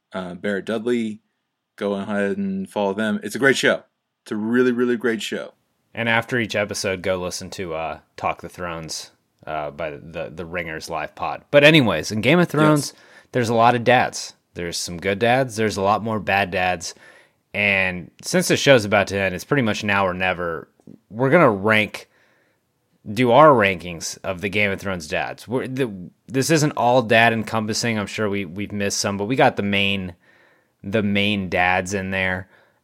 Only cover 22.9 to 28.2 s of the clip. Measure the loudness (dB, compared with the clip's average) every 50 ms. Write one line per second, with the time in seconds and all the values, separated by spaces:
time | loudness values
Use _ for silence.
22.9 | _ _ -14 -8 -2 0 4 6 8 8 10 8 8 8 6 4 2 0 -6 -10
23.9 | -10 -10 -10 -12 -12 -10 -8 -8 -6 -4 -4 -4 -2 0 0 0 0 -2 -4 -6
24.9 | -6 -6 -6 -4 -4 -4 -4 -4 -8 -12 -10 -8 -6 -6 -6 -6 -6 -6 -6 -6
25.9 | -6 -10 -14 -16 -20 _ _ -6 -2 -2 0 2 2 4 2 2 0 0 2 4
26.9 | 4 4 4 4 6 6 6 6 4 2 -2 -2 -4 -4 -2 -2 -4 -2 -2 -2
27.9 | -2 -2 -4 -4 -4 -2